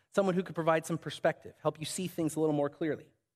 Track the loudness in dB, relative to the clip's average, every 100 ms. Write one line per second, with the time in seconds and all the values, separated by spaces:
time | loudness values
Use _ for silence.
0 | _ 0 2 0 -2 0 2 2 0 -4
1 | -6 0 0 0 -8 -4 -2 -2 -6 -4
2 | -4 -2 -2 0 2 2 0 -2 -4 -4
3 | -8 _ _